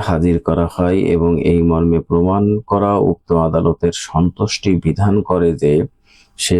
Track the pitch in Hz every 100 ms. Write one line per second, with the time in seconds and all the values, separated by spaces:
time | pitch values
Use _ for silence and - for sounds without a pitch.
0 | - 80 87 85 - 82 85 - 90 95
1 | 85 85 85 80 87 85 85 82 85 82
2 | - 85 90 98 104 104 - 101 101 101
3 | 92 87 - 85 80 80 85 82 85 -
4 | - 80 90 - 101 - 101 85 82 78
5 | 101 101 - 92 85 78 71 76 143 -
6 | _ _ _ - -